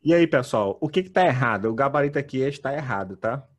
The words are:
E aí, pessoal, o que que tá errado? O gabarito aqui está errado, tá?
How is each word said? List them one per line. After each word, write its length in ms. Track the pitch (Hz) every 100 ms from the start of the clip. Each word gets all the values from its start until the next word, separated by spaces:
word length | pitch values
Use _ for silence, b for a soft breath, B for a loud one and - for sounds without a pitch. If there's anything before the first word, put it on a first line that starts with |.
E 140 | 143
aí, 120 | 170 165
pessoal, 500 | 139 127 117 101 95
o 80 | 151
que 140 | 185
que 80 | 185
tá 160 | - 180
errado? 400 | 131 123 104 110
O 80 |
gabarito 440 | 113 139 143 143 143
aqui 200 | 139 131
está 340 | 135 139 131
errado, 440 | 143 131 101 95 95
tá? 300 | 110 135 -